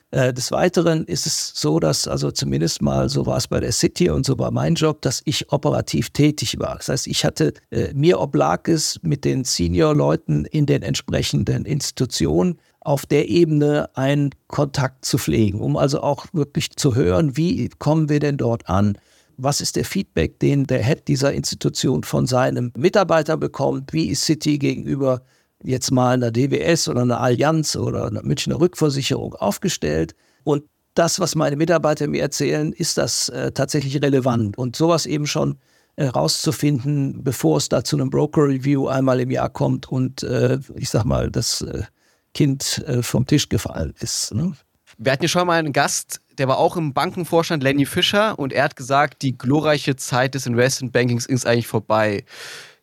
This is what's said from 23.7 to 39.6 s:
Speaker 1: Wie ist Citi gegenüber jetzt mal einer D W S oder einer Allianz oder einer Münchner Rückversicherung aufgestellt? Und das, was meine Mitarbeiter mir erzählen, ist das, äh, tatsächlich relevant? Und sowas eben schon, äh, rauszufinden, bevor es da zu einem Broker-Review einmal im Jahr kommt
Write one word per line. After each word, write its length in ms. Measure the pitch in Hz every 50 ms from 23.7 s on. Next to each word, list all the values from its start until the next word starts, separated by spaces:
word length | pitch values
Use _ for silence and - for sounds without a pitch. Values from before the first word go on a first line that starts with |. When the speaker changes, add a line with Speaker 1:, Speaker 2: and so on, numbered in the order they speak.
| 135 135 135 - -
Speaker 1:
Wie 160 | 160 165 -
ist 160 | 143 143 -
Citi 320 | - 156 147 - 156 147
gegenüber 640 | 147 135 135 135 135 - 143 147 135 139 135 127 127 - _ _ _ _ _ _ _ -
jetzt 280 | - 127 127 - -
mal 240 | 139 127 127 123 127
einer 160 | 127 123 117
D 200 | 110 120 135 139
W 80 | 135 -
S 300 | - 170 170 151 - 165
oder 140 | 151 123 123
einer 180 | 123 120 120
Allianz 560 | 120 127 123 - 135 151 160 160 151 - -
oder 300 | - - 123 - - -
einer 160 | - - - -
Münchner 360 | 135 147 131 - 143 127 127
Rückversicherung 760 | 165 180 - - 160 151 135 139 127 - 131 117 110 - -
aufgestellt? 800 | - - - 202 - - 185 - - - 156 151 160 165 165 - _ _ _ _ _ -
Und 220 | 143 147 143 147 _ _ _ _ _ -
das, 260 | - 170 160 - -
was 140 | 180 151 -
meine 220 | 160 151 143 143
Mitarbeiter 500 | 143 165 165 175 160 - 151 151 151 147
mir 160 | 147 147 - 147
erzählen, 500 | 143 - - 147 - 151 151 151 160 -
ist 240 | - 165 - -
das, 320 | - 143 123 - - - -
äh, 240 | 123 131 131 135 -
tatsächlich 480 | - 135 - - 151 139 135 135 147
relevant? 560 | 151 143 139 135 123 131 127 117 110 101 101
Und 180 | - 127 120 117
sowas 300 | - 156 165 170 156 -
eben 220 | - 147 151 147
schon, 320 | 143 - 151 143 139 139 - _ _ _ _ _ _ -
äh, 100 | - 156
rauszufinden, 1160 | 131 120 135 147 160 - - - 165 - - - 147 147 127 117 143 147 143 139 139 - - -
bevor 360 | 139 123 - - 165 156 151
es 100 | - -
da 160 | - 131 123
zu 120 | - -
einem 120 | 147 135 131
Broker-Review 800 | 135 139 147 151 - 165 147 139 135 131 127 143 143 135 135 -
einmal 320 | 135 135 135 131 127 127
im 100 | 127 131
Jahr 200 | 127 123 127 135
kommt 420 | - -